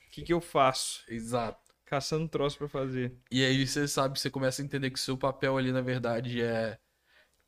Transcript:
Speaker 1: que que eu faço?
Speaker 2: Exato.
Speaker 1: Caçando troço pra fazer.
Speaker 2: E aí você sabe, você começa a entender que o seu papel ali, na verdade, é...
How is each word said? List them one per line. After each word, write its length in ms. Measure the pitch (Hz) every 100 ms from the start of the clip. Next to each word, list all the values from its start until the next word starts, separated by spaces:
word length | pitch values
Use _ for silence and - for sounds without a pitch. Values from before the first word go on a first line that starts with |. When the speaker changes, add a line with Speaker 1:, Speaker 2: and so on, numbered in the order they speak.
| _
Speaker 1:
que 100 | -
que 100 | 151
eu 80 | 170
faço? 640 | - 151 131 - - - -
Speaker 2:
Exato. 580 | 113 113 123 110 - _ _ -
Speaker 1:
Caçando 420 | 143 - 156 160
troço 300 | 147 139 -
pra 100 | 147
fazer. 460 | 139 135 127 123 123 _
Speaker 2:
E 140 | 127 131
aí 200 | 135 131
você 220 | 147 143
sabe, 320 | - 135 139
você 100 | 139
começa 320 | - 131 135
a 40 | 143
entender 240 | 139 131
que 60 | 131
o 20 |
seu 160 | - 127
papel 400 | 135 131 139 135
ali, 140 | 127
na 80 | 127
verdade, 600 | 127 123 117 117 123 123
é... 360 | 117 113 110 98 _ _ _ _ _ _